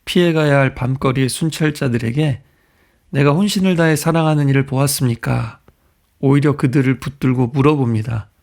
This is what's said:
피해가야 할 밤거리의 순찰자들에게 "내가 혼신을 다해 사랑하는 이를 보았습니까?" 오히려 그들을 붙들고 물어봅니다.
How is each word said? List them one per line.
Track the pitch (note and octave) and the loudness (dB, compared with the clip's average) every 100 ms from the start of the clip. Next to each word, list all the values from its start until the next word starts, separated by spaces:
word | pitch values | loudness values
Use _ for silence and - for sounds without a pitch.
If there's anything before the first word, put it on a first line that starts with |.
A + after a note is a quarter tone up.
| - | -4
피해가야 | - F3 D#3+ D3+ C#3 | 0 2 2 2 2
할 | C3+ C3 | 2 -2
밤거리의 | B2+ C3 C#3 B2+ C3 | -4 -2 -2 0 -2
순찰자들에게 | - D#3+ - D#3 D3 C#3 A#2 A#2 C3 D#3 A#2+ - _ _ _ _ _ _ | -2 -4 -2 -4 -2 -4 -2 -2 -2 -2 -4 -10 _ _ _ _ _ _
"내가 | C#3 C#3+ | 0 2
혼신을 | D3 G3+ G3 F#3 F3 | 2 0 0 0 2
다해 | E3 D3+ | 2 2
사랑하는 | E3 E3 D#3+ D3+ C#3+ | 0 0 2 2 2
이를 | C3+ C3+ | 0 0
보았습니까?" | C3 C#3 - C3 A#2 C#3 B2 A#2 - _ _ _ _ _ _ | 0 -2 0 -2 -2 -4 -4 -6 -10 _ _ _ _ _ _
오히려 | C#3 C#3+ D3 C#3 | 2 2 2 0
그들을 | C#3+ C3 C3 B2 | 0 0 0 -2
붙들고 | - - C3+ B2 B2 | -6 -4 -2 0 0
물어봅니다. | C#3 C#3 D3+ B2 A2 A2 A2+ - _ | 0 2 2 0 -2 -4 -6 -10 _